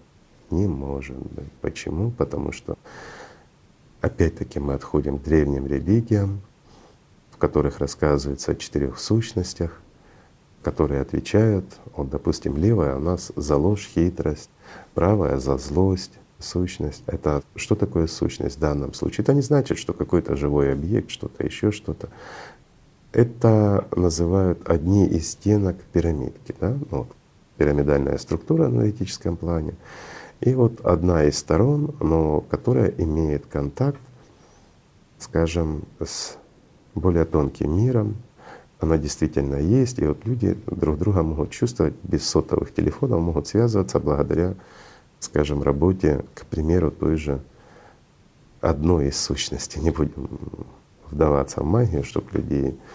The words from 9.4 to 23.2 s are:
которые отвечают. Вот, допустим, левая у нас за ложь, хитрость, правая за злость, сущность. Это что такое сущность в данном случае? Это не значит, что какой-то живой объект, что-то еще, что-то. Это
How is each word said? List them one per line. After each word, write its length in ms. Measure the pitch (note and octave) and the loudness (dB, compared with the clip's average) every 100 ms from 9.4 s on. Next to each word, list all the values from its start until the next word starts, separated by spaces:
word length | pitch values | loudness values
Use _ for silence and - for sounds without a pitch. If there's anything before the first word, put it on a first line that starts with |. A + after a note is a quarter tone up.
| E2+ - E2+ - - _ - - _ _ _ _ | -4 -4 -6 -8 -20 _ -20 -20 _ _ _ _
которые 380 | - - C#2+ C#2 | -4 0 0 0
отвечают. 640 | C2+ D2+ - G#2 A2 G2 - - - - | -2 -4 2 4 4 2 -2 -12 -12 -8
Вот, 140 | C2+ | -6
допустим, 460 | C#2+ E2+ - - C#2+ | -4 -2 -2 -2 0
левая 400 | G2+ A2 C#2+ C2+ | 2 4 2 0
у 40 | |
нас 320 | D#2+ F2 - - | -2 -2 -4 -6
за 200 | D2 C#2+ | 0 2
ложь, 320 | F2 G2+ - | 2 0 -2
хитрость, 560 | - F2 D#2+ D2+ D2 - _ - - - | 0 0 0 -4 -4 -10 _ -20 -20 -8
правая 440 | - F2 G#2 C#2+ C2+ | 0 2 4 2 0
за 200 | C2 C2+ | 0 -2
злость, 540 | C#2 D2+ F#2+ F#2 - - - - | 0 2 2 0 -4 -18 -20 -18
сущность. 640 | - F2+ F2+ - D2+ - - | -8 -4 -4 -4 -8 -8 -8
Это 360 | E2 D#2 D2 - - | -4 0 -2 -4 -8
что 180 | - A2+ | -2 0
такое 300 | - E2+ D#2+ | 0 0 -2
сущность 500 | - - - - D2+ | 0 -4 -2 -6 -2
в 20 | |
данном 340 | D#2 C#2+ C#2 | 0 0 -4
случае? 280 | - D2 - | -4 -4 -2
Это 100 | A#2+ | 2
не 80 | C#3 | 2
значит, 360 | A#2+ C#3+ B2 - | 4 2 2 -2
что 140 | - | -4
какой-то 420 | - - F2 - D2 | -4 0 0 0 -2
живой 360 | C#2+ C#2+ C#2 | 0 2 2
объект, 380 | C#2 D#2+ G#2+ - | 0 -2 -2 -2
что-то 340 | - - - | -8 -10 -6
еще, 280 | - - G#2 | -6 -2 -2
что-то. 360 | - - - - - - - - - _ _ _ _ _ | -2 -6 -8 -10 -16 -18 -18 -18 -20 _ _ _ _ _
Это 720 | A2+ | 2